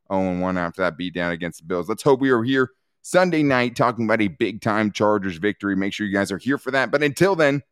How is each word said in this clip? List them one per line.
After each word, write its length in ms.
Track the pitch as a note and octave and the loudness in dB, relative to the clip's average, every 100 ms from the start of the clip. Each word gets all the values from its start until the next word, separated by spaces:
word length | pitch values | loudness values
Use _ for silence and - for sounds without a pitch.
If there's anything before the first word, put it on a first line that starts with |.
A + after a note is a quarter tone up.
| _ | _
oh 120 | G2 | -2
and 200 | F#2+ F2+ | -2 -2
one 160 | F#2 F2+ | -2 -2
after 260 | E2+ F2 | -4 -2
that 160 | F#2 D#2+ | -4 -2
beatdown 340 | F2+ F2 F2 | -8 -4 -4
against 280 | E2+ F2 - | -4 -6 -10
the 60 | D#2+ | -6
Bills. 220 | F2 E2+ | -4 -2
Let's 140 | A2 | -2
hope 180 | D3 C3+ | 2 2
we 100 | C3+ | 4
are 120 | B2 | 2
here 280 | A#2 C3+ B2+ _ _ _ | 2 0 0 _ _ _
Sunday 400 | - F3+ F#3 D#3+ | 0 2 4 2
night 340 | C#3+ C3 B2 A#2+ | 2 2 0 2
talking 280 | A#2+ A2+ | 0 0
about 160 | A2+ A2 | 0 2
a 80 | G#2 | 0
big-time 640 | D3+ A2 G#2+ A#2 G#2 G#2+ | 0 -4 -2 -2 0 0
Chargers 460 | - G#2+ G#2+ F#2+ E2 | 2 2 2 -2 -2
victory. 360 | G#2 G2 G2+ | -4 -2 -2
Make 200 | F#2+ G2 | -2 -2
sure 120 | - G#2+ | -4 -4
you 60 | |
guys 180 | G2+ F#2+ | -2 -2
are 60 | F#2 | -4
here 220 | A#2+ C#3 | -4 -4
for 120 | B2+ | -2
that. 180 | C3+ A#2+ | -2 0
But 120 | C#3+ | 0
until 320 | D3 C3+ F3+ | 0 2 2
then 280 | F3 D3 C#3 - | 4 2 0 -6